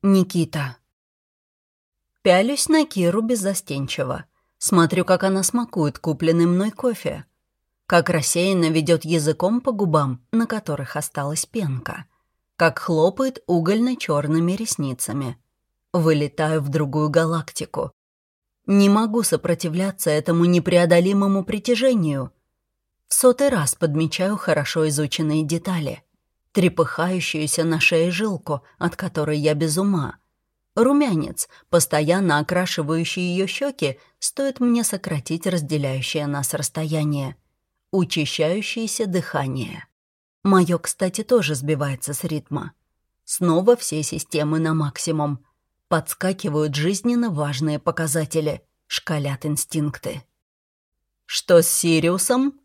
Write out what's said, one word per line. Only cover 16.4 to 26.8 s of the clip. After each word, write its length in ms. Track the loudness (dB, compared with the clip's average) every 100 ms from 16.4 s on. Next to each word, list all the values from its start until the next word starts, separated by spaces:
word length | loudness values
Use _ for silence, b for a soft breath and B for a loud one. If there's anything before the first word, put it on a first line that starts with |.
| 0 0
в 80 | 0
другую 420 | -2 0 0 2
галактику. 840 | 2 2 -2 -6 -10 -8 -6 -8 _ _ _ _ _ _ _ 0
Не 240 | 4 6
могу 340 | 4 2 0
сопротивляться 840 | 0 -2 -2 -2 -2 -2 -4 -4 0
этому 340 | 0 2 2
непреодолимому 1000 | 4 4 4 4 6 4 4 2 2 0 -2
притяжению. 880 | -4 0 2 4 2 2 -2 -6 _ _ _ _ _ _ _ _
В 60 |
сотый 340 | 4 4 4 2
раз 260 | 2 -2 0
подмечаю 600 | 0 0 -2 0 -2 -2
хорошо 540 | 0 0 0 0 0
изученные 560 | 0 -2 -2 0 0 0
детали. 580 | -2 -2 -4 -4 -8 _ _ _ _ _
Трепыхающуюся 1080 | 2 2 2